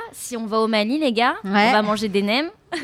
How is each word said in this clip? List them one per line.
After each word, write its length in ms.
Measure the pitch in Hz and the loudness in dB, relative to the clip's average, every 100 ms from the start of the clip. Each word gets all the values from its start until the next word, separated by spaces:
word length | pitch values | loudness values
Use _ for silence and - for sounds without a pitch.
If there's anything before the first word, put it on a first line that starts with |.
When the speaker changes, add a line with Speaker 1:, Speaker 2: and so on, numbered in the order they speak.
| 453 | -10
Speaker 1:
Si 240 | - - 240 | -14 -10 -8
on 100 | 220 | -2
va 140 | 220 | 0
au 60 | 220 | 2
Mali, 320 | 220 214 294 | 0 0 0
les 140 | 302 | 0
gars, 220 | 226 240 392 | 2 0 0
Speaker 2:
Ouais. 240 | 196 202 214 | 0 2 4
Speaker 1:
on 40 | |
va 100 | 214 | 4
manger 260 | 214 214 214 | 2 0 -2
des 140 | 196 | 0
nems. 260 | 196 240 330 - _ 339 | 0 0 -2 -8 _ -4